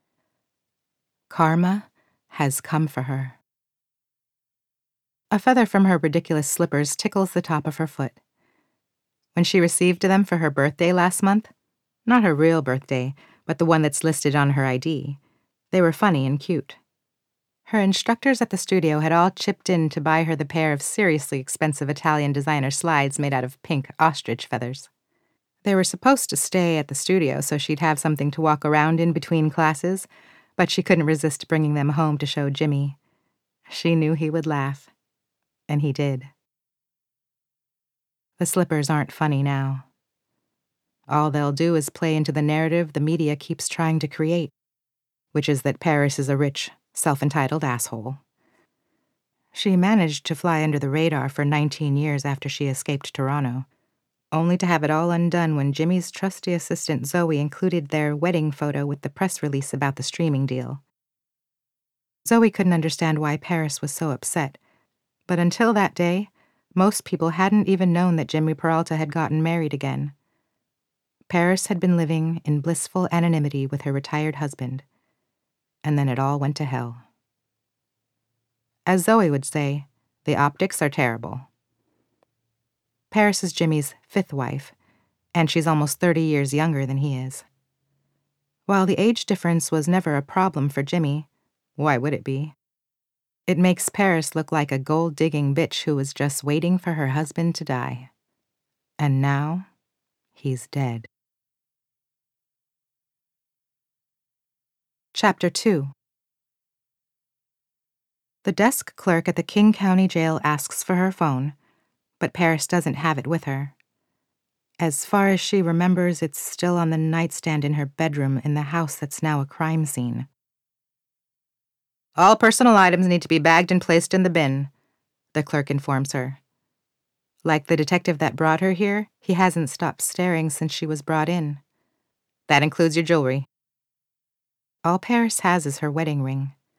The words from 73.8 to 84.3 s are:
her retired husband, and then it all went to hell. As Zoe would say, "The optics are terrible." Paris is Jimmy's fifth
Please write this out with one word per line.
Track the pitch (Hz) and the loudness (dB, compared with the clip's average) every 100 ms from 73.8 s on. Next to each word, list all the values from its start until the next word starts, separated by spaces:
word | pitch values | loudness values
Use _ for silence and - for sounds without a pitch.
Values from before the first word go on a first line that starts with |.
her | 143 | -4
retired | 139 139 151 156 139 | -4 -4 -4 -4 -4
husband, | 147 139 127 131 - _ _ _ _ _ _ _ _ _ | -6 -6 -8 -8 -12 _ _ _ _ _ _ _ _ _
and | 151 147 | -2 0
then | 139 | 2
it | 123 | 0
all | 135 143 | 0 0
went | 139 143 | -2 -2
to | |
hell. | 147 127 120 120 - _ _ _ _ _ _ _ _ _ _ _ _ _ _ _ _ _ | -4 -4 -6 -10 -20 _ _ _ _ _ _ _ _ _ _ _ _ _ _ _ _ _
As | - 185 | 0 2
Zoe | 170 226 180 | 4 4 4
would | 139 | 0
say, | 135 156 143 143 143 _ _ _ | -2 -4 -2 -4 -8 _ _ _
"The | - 151 | -2 0
optics | 143 143 190 - | 0 0 -4 -2
are | 147 | -2
terrible." | 143 127 113 117 131 135 _ _ _ _ _ _ _ _ _ _ _ _ _ _ _ _ | 0 -2 -2 -8 -12 -14 _ _ _ _ _ _ _ _ _ _ _ _ _ _ _ _
Paris | 214 208 190 | 4 4 4
is | 175 | -2
Jimmy's | - 165 156 143 - _ | 0 0 0 -2 -8 _
fifth | 202 190 | -4 -4